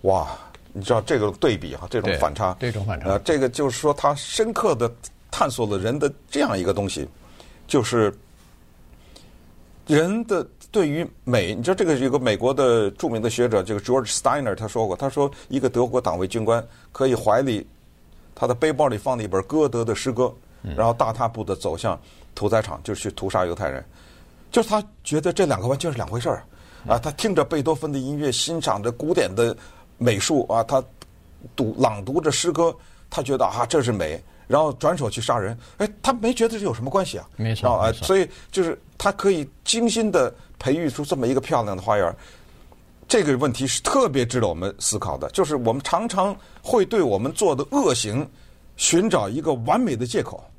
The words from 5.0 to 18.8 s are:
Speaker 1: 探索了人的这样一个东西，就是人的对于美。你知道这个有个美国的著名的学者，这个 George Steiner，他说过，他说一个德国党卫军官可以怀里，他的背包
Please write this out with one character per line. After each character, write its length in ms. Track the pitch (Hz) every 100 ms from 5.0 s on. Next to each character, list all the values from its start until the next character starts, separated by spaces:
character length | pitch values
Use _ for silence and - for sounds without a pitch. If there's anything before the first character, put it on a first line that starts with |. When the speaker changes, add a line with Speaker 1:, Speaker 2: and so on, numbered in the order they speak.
| - - -
Speaker 1:
探 180 | - 151
索 160 | 123 110
了 100 | 101
人 200 | 101 143
的 100 | 143 139 -
这 80 | -
样 180 | 294 101
一 60 |
个 100 | 90
东 160 | 98 98
西， 200 | 80 67 - - - - - -
就 160 | 147
是 320 | 117 120 104 - - - - - - - - - - - - - - - - - -
人 360 | 151 165 220 226
的 200 | 185 - - -
对 180 | 214 160
于 160 | 147 170 -
美。 320 | - 120 90 107
你 40 |
知 120 | 120
道 20 |
这 100 | 185
个 120 | 190 143
有 120 | 131
个 120 | 135
美 160 | 123 101
国 180 | 120
的 340 | 139 131 117 104
著 160 | - 165
名 120 | 117
的 80 | 113
学 200 | 113 123
者， 160 | 107
这 100 | 92
个 60 | 104
George 360 | 110 127 113 -
Steiner， 380 | 135 143 127
他 140 | 92 107
说 180 | 117 110
过， 80 |
他 140 | 90 135
说 200 | 139 139 143 -
一 100 | 135
个 100 | 131
德 160 | 117
国 160 | 120 123
党 160 | 104 85
卫 120 | 92
军 160 | 113
官 200 | 110 117 117 - -
可 120 | -
以 120 | 135 120
怀 240 | - 110
里， 240 | 139 107 - - - _ - - -
他 140 | - 123
的 80 |
背 180 | 120 156
包 140 | 143